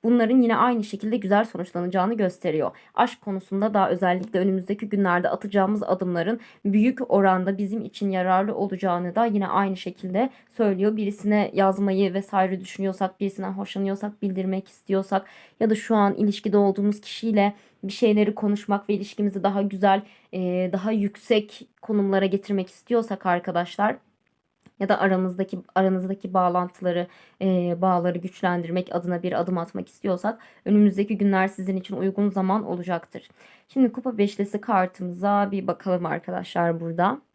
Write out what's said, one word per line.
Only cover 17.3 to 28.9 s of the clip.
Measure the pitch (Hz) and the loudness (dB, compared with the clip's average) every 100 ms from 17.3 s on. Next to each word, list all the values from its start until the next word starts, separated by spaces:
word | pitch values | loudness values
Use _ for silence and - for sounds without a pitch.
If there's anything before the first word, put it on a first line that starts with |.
| 208 202 202 _ _ | 2 2 0 _ _
bir | 196 | -12
şeyleri | - 226 208 208 | 0 4 4 4
konuşmak | 208 208 208 - 202 202 | 2 -2 -2 0 -2 0
ve | |
ilişkimizi | 202 202 - 208 190 | -4 -4 -2 -2 0
daha | 190 196 | 0 0
güzel, | 202 196 202 190 208 _ _ | -2 2 4 4 0 _ _
e, | 190 180 180 185 | -4 -2 0 -2
daha | 185 202 | -2 -2
yüksek | 220 202 - - 220 214 - - _ | 0 -2 -4 0 0 0 -16 -20 _
konumlara | - 214 196 196 190 | -2 0 2 2 2
getirmek | 196 196 196 185 | -2 -2 -4 -4
istiyorsak | - _ 233 226 196 190 | -12 _ -2 0 -4 0
arkadaşlar | 175 175 175 175 - 208 269 _ _ _ _ _ _ _ _ | 0 0 -2 -4 0 -2 -2 _ _ _ _ _ _ _ _
ya | 196 | 0
da | 202 | 2
aramızdaki, | 196 185 185 180 185 180 - | 2 2 0 -4 -6 -6 -2
aranızdaki | - 190 185 185 196 190 | 2 2 2 -2 -6 -2
bağlantıları, | 185 180 180 180 - 180 175 175 - _ _ | 0 2 0 -4 -4 -4 -2 -6 -12 _ _
e, | 190 185 175 175 | 0 0 0 0
bağları | 185 175 175 175 | 2 2 0 -4
güçlendirmek | 180 - 185 175 165 180 180 | -8 -4 -2 -2 -2 -4 -2